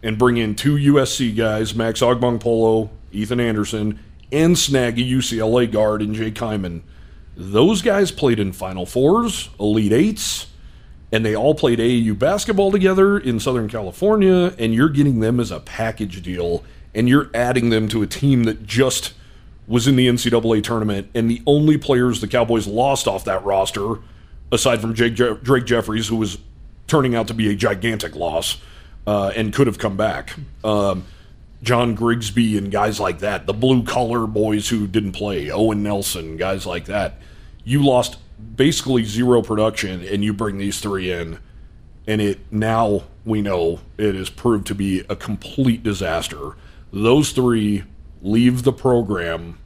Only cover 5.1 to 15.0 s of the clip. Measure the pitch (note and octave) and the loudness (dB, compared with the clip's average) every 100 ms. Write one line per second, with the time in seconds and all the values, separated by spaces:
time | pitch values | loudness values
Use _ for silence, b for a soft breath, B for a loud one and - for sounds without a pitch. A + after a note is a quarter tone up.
5.1 | C3 B2 A2+ A2 B2 A#2+ G#2+ G#2+ G#2+ G#2 | 0 -2 -2 2 2 2 2 2 2 -2
6.1 | G#2+ A2 G#2+ A2+ G#2+ F#2 E2+ - b b | -4 -4 -4 -4 -4 -4 -8 -14 b b
7.1 | b b - F#2 G#2 D#3 G#3+ G3+ G3 G3 | b b -16 -2 4 4 4 2 2 0
8.1 | - C#3 A2+ G2 F2+ F#2 F#2 F2+ A#2+ C#3 | 0 0 2 0 -4 -8 -8 -6 2 4
9.1 | G#3 A#3 - - - G#2 A2 G2+ A2+ G3+ | 4 2 -4 -10 -4 0 2 2 4 2
10.1 | G#3+ - - - b b b b b - | 0 -6 -8 -10 b b b b b -4
11.1 | A2 A2+ G#2+ C3 D3+ C#3+ A#2 A#2 B2 A2+ | -2 0 0 2 2 2 2 2 2 2
12.1 | G2+ C3+ G#3 - G3 G3 G3+ F#3 F#3+ G3 | 2 0 0 0 0 2 4 2 4 4
13.1 | G3+ C3 A#2 - B2+ A2 A2+ G2 - G3 | 4 0 -2 0 -2 -2 -6 -8 -2 2
14.1 | G#3+ F#3+ F#3 F3+ F#3 A2+ A2+ D3+ C#3 | 4 4 4 2 0 0 2 2 4